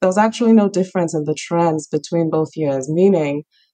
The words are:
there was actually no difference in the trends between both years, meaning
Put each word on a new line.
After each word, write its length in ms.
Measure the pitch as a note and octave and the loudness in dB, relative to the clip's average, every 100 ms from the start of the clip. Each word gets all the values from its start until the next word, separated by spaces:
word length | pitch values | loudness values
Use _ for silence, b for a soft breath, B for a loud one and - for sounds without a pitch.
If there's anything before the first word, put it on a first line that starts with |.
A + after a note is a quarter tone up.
there 80 | F#3 | 0
was 100 | F#3+ | 2
actually 340 | A3 - A3+ | 0 2 4
no 160 | A3+ G3+ | 4 4
difference 460 | F#3 F#3 F#3 E3+ | 0 -2 -2 -4
in 100 | E3 | -4
the 100 | D3+ | -4
trends 540 | D3+ - E3+ E3+ D#3 D3 | -6 -4 0 0 -2 -4
between 420 | D#3 - E3+ E3 | -6 -4 -2 0
both 200 | D#3+ D#3 | -2 -4
years, 340 | D#3+ D3 C3+ C3 | -4 -2 -2 -2
meaning 540 | D#3+ G3 F3+ D3 C#3+ - _ _ | 2 2 2 0 -4 -8 _ _